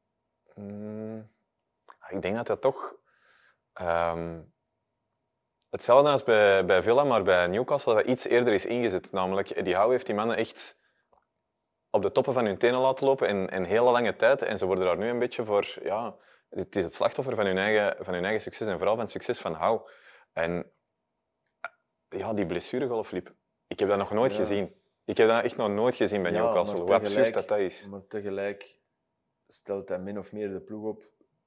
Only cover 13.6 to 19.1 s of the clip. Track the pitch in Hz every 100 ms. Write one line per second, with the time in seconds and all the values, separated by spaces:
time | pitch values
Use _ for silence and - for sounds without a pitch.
13.6 | 90 110 123 120 113 - 113 139 - 101
14.6 | 92 92 90 85 110 120 123 - 107 101
15.6 | 98 - 80 104 117 - _ _ _ -
16.6 | 92 104 82 - 120 - 131 110 101 92
17.6 | 101 107 101 - 92 90 92 107 - -
18.6 | 110 85 95 113 107